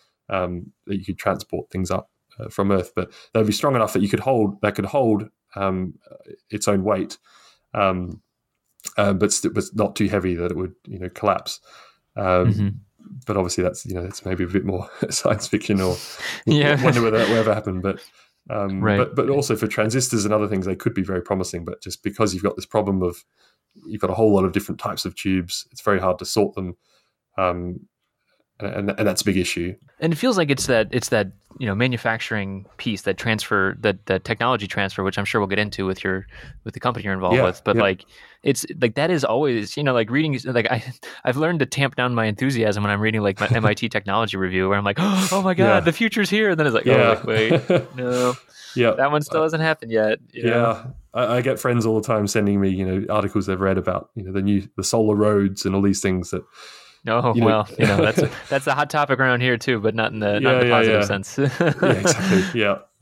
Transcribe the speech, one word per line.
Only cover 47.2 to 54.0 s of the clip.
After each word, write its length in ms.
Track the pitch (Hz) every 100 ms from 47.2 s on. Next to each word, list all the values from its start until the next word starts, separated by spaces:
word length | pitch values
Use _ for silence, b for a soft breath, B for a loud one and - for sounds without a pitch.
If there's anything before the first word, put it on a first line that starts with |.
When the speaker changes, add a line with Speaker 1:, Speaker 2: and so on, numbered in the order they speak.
Speaker 2:
"Oh, 40 | 120
like, 200 | 110 110 165 -
wait, 260 | 175 - 127
Speaker 1:
<laughs> 0 |
Speaker 2:
no, 380 | 123 123 123 123 - B B
Speaker 1:
Yeah. 180 | 131 120
Speaker 2:
that 180 | - 139
one 100 | 151
still 180 | 147 160
Speaker 1:
Uh, 40 |
Speaker 2:
hasn't 180 | 160 156
happened 300 | 160 156 113
yet." 260 | 110 107 110 -
You 120 | -
know? 60 | 117
Speaker 1:
Yeah. 340 | 117 113 113 131 - -
I, 220 | 117 120 123
I 40 |
get 160 | 123 127
friends 260 | 127 123 113
all 140 | 110
the 60 | 107
time 200 | 110 104
sending 340 | 113 101 101
me, 80 | 98
you 140 | 95
know, 220 | 92 95 -
articles 320 | 107 98 104 98
they've 140 | 92
read 180 | 98 95
about, 320 | 92 90